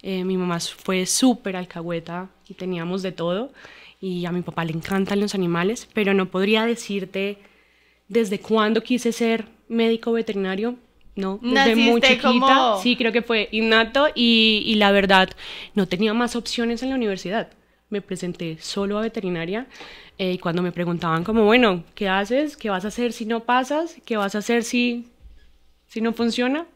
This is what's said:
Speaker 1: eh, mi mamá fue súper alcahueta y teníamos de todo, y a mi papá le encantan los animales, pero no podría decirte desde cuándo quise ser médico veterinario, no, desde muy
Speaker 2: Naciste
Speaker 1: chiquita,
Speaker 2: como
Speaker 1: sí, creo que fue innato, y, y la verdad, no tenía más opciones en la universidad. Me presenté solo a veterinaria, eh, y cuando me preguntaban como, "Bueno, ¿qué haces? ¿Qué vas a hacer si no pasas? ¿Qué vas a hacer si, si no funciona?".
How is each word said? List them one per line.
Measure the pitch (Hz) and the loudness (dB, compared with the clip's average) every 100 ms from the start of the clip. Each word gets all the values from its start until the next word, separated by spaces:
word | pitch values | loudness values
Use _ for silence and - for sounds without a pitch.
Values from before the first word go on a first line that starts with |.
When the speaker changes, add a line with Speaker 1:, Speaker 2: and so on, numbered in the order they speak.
Speaker 1:
eh, | 190 185 | -6 -4
mi | 185 185 | -2 -2
mamá | 180 170 | -2 -2
fue | - - - 185 185 | -6 -8 -4 -2 0
súper | - 262 240 202 185 | 2 2 2 -4 -8
alcahueta | 180 170 170 170 165 175 185 _ _ | -8 -10 -6 -8 -8 -10 -10 _ _
y | |
teníamos | 185 185 175 170 190 | -10 -6 -4 -4 -4
de | 185 | -4
todo, | 180 170 185 277 - - - - _ | -4 -2 -2 -4 -12 -20 -20 -20 _
y | 190 175 175 | -8 -6 -4
a | |
mi | 175 | -4
papá | 170 165 165 | -6 -6 -6
le | |
encantan | 160 - 196 190 202 | -6 -4 -2 0 0
los | 202 | 0
animales, | 196 175 170 185 247 - | 0 0 0 0 -4 -6
pero | 220 196 | -2 2
no | 196 185 | 2 0
podría | 185 202 220 226 | 0 2 2 2
decirte | 233 - 196 190 190 196 202 - _ _ _ _ _ _ | -2 -4 -6 -6 -6 -6 -8 -18 _ _ _ _ _ _
desde | 226 208 202 | 0 0 -2
cuándo | - 220 214 226 | 0 2 4 2
quise | - 247 233 | 0 0 0
ser | 214 226 226 220 _ - | 0 0 0 -4 _ -4
médico | 233 226 226 233 | 2 2 2 0
veterinario, | 226 220 196 190 190 233 247 _ _ - - | -2 0 -2 -2 -2 -4 -6 _ _ -14 -6
no, | 190 202 | -6 -4
desde | 240 269 269 226 | 0 2 4 4
muy | 233 233 | 4 6
Speaker 2:
Naciste | 262 240 | 4 4
Speaker 1:
chiquita, | 285 | 4
Speaker 2:
como | 240 269 262 247 202 | 4 4 4 4 2
Speaker 1:
sí, | 233 240 | 0 0
creo | 226 | 0
que | 226 | 0
fue | - 226 - | 0 -2 0
innato, | 220 226 220 226 269 302 247 | -2 4 4 4 2 2 4
y, | 233 226 220 214 - | 4 6 6 4 2
y | |
la | 214 202 | 4 4
verdad, | 202 190 190 190 - - - - | 4 6 4 4 -2 -16 -16 -6
no | 208 185 | -2 -2
tenía | 185 220 | 0 0
más | 226 240 | 0 -2
opciones | 240 233 - 233 233 | -4 -6 -4 -2 -2
en | 254 | -4
la | 269 | -2
universidad. | 214 190 175 214 175 _ _ _ _ | -2 -4 -4 -4 -6 _ _ _ _
Me | 202 | -8
presenté | - 185 180 - 170 160 | -6 -8 -8 -8 -8 -10
solo | - 202 202 208 | -8 -4 -4 -2
a | |
veterinaria, | 226 220 185 170 165 214 262 - - - - - | -4 -6 -6 -6 -4 -6 -8 -16 -20 -20 -20 -6
eh, | 185 | -4
y | 180 | -2
cuando | 175 170 | -2 -2
me | 180 | -2
preguntaban | 170 175 170 170 160 | -2 -4 -2 0 -2
como, | 170 226 | 0 4
"Bueno, | 208 247 226 180 - | 6 6 6 2 -6
¿qué | - 196 | -6 -2
haces? | 190 208 262 302 - | 0 0 0 -2 -4
¿Qué | 220 | -6
vas | 185 | -4
a | 208 | -4
hacer | 226 240 | -4 -4
si | 226 220 | -4 -4
no | 233 | -4
pasas? | 226 254 262 294 330 - | 0 0 2 -2 -4 -10
¿Qué | - 214 | -6 -4
vas | 196 | -2
a | 208 | -4
hacer | 202 233 | 0 -2
si, | 226 247 240 240 233 _ - - - _ _ _ _ | 0 0 0 -2 -8 _ -20 -20 -20 _ _ _ _
si | 226 | -4
no | 226 | -2
funciona?". | 226 233 233 247 294 339 | 0 -2 0 0 -2 -6